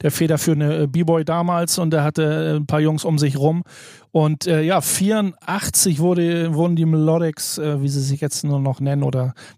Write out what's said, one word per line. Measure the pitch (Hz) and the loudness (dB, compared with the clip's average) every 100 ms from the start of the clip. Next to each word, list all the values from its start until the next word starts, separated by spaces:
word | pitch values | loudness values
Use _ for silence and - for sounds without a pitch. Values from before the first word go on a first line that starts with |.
der | 151 | -4
federführende, | - 165 151 - 151 147 160 | 0 0 2 2 2 0 0
äh, | 147 | 0
B-Boy | 165 165 165 | 0 2 2
damals | 156 165 175 175 170 - | 0 -2 0 0 -2 -2
und | 165 | 0
er | 156 | 2
hatte, | 147 156 | 0 0
äh, | 156 156 160 151 | 0 0 0 -2
ein | 147 | 0
paar | 151 | 0
Jungs | 156 156 165 | 2 0 0
um | 156 | 0
sich | 147 139 | 0 2
rum. | 147 165 - - - - _ | 0 0 -4 -14 -20 -20 _
Und, | 160 151 151 180 | 0 2 0 0
äh, | 160 | 0
ja, | 160 185 | 2 0
vierundachtzig | 147 - 190 214 196 - - 190 - - 190 147 | 0 0 0 0 -2 -4 -6 -4 -2 0 0 2
wurde, | 175 175 170 170 165 | 2 2 2 0 0
wurden | 156 175 170 | 0 2 2
die | |
Melodics, | 160 156 156 165 165 - - - | 2 2 2 2 0 -4 -8 -6
äh, | 151 147 | -4 -2
wie | 139 | -2
sie | 139 | -2
sich | 135 139 | -2 -2
jetzt | 147 - | -4 -4
nur | 151 139 | -2 -2
noch | 135 131 | -2 -2
nennen | 139 143 | -2 0
oder | 139 131 131 - - | 0 -2 -4 -6 -16